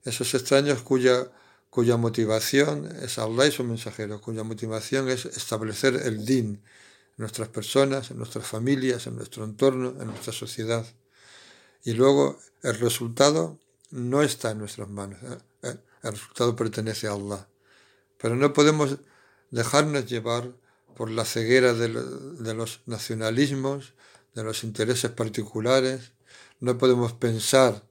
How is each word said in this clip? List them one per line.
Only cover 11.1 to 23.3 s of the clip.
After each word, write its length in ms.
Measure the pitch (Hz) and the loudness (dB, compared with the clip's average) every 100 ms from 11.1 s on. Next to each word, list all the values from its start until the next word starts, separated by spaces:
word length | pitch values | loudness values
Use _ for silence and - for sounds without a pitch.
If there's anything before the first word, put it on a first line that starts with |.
| _ - - - - _ _ | _ -20 -20 -20 -20 _ _
Y 100 | 113 | -6
luego 440 | 117 131 139 139 139 - _ | 4 6 6 2 -2 -18 _
el 160 | 131 107 | -4 0
resultado 800 | 120 117 120 117 143 156 165 - _ _ _ | 0 0 -6 4 4 4 -2 -6 _ _ _
no 300 | 135 120 139 | -8 -2 2
está 300 | 147 - 113 | 0 0 -6
en 80 | 107 | -6
nuestras 320 | 104 - 98 | -10 -12 -12
manos, 280 | 101 98 98 | -10 -10 -12
¿eh? 160 | 127 123 _ _ | -14 -16 _ _
El, 180 | 127 - _ _ | -12 -12 _ _
el 100 | 120 | -10
resultado 420 | 107 - - 120 | -10 -14 0 0
pertenece 540 | 117 113 110 110 107 107 | 2 -4 -2 -6 -4 -4
a 40 | |
Allah. 360 | 101 101 98 - _ _ _ _ _ _ _ | -6 -6 -8 -12 _ _ _ _ _ _ _
Pero 180 | 113 120 | -2 2
no 160 | 143 | 2
podemos 460 | 143 147 156 139 143 _ _ _ _ _ | 6 4 6 0 -2 _ _ _ _ _
dejarnos 540 | 123 117 143 151 143 | -4 2 2 2 -2
llevar 480 | 120 120 113 120 123 - _ _ _ - | -2 -4 -2 -2 -4 -14 _ _ _ -8
por 140 | 113 | -4
la 140 | 113 | -4
ceguera 500 | 107 117 113 127 123 | -2 -2 4 6 6
de 140 | 117 113 | 4 -2
lo-, 440 | 117 123 - 135 | -2 -8 -10 -12
de 220 | 165 113 | -8 -6
los 260 | 110 113 - - | -6 -6 -10 -10
nacionalismos, 1080 | 110 - 110 110 | -8 -6 -2 0